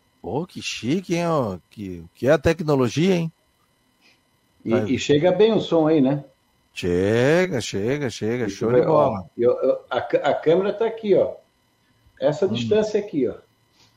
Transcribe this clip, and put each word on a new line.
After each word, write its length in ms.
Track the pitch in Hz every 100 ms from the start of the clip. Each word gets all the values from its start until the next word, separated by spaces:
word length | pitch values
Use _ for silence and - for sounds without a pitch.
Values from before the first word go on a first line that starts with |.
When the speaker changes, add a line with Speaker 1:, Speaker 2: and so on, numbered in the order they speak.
| _ _
Speaker 1:
Pô, 260 | 85 117 180
que 140 | -
chique, 520 | - - 110 175 180
hein, 140 | 170 170
ó. 300 | 160 113 90 _
Que, 360 | - 98 87 82 -
que 100 | 120
é 60 |
a 60 | 156
tecnologia, 800 | 170 165 156 139 123 135 180 175
hein? 160 | 165 - _ _ _ _ _ _ _ _ _ _ _ _
Speaker 2:
E, 60 | -
Speaker 1:
Vai. 160 | 127 107
Speaker 2:
e 120 | 127
chega 360 | - 147 175
bem 180 | 180 220
o 80 | 208
som 260 | 147 165 156
aí, 140 | 160
né? 240 | 131 147 - _ _ _ _
Speaker 1:
Chega, 840 | - 92 87 98 117 131 165 185 135
chega, 500 | - 101 107 147 139
chega, 360 | - 107 120 110
Speaker 2:
Deixa 140 | 98
Speaker 1:
show 100 | 113
Speaker 2:
eu 60 | 123
ver, 60 |
Speaker 1:
de 60 | -
bola. 320 | 156 143 104
Speaker 2:
ó, 60 | 90 -
eu, 140 | 120 131
eu, 180 | 131 131 -
a, 120 | 123
c-, 200 | - 147
a 100 | 143
câmera 380 | - 151 170 202
tá 140 | 196 226
aqui, 280 | 226 208 165
ó. 160 | 98 - _ _ _ _ _ _ _ -
Essa 280 | 143 147 196
Speaker 1:
Hum. 80 |
Speaker 2:
distância 440 | 233 226 214 214 214
aqui, 300 | 202 156 117
ó. 80 | - _ _ _ _ _